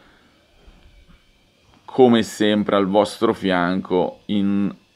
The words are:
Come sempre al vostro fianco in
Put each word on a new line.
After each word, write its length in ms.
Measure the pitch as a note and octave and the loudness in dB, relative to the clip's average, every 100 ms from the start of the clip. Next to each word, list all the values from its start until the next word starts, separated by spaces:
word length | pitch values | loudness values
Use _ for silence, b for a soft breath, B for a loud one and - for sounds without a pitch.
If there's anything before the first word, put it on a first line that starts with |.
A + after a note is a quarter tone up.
| b b b b b b - - - _ _ - _ _ _ _ _ _ - | b b b b b b -20 -20 -20 _ _ -20 _ _ _ _ _ _ -6
Come 380 | - B2+ A#2 | 4 4 4
sempre 520 | G2+ - G#2+ G#2 G2 G2+ | 0 -2 0 0 0 0
al 120 | F#2+ | 2
vostro 440 | G#2 G2+ - A2 | 0 0 -2 -4
fianco 880 | - F#2+ F2+ F2 F#2 F#2+ F#2 E2+ - - | -2 -2 -2 -2 -4 -2 -2 -2 -6 -6
in 500 | G#2 G2 G2+ G2 - _ | -4 -2 -2 -4 -6 _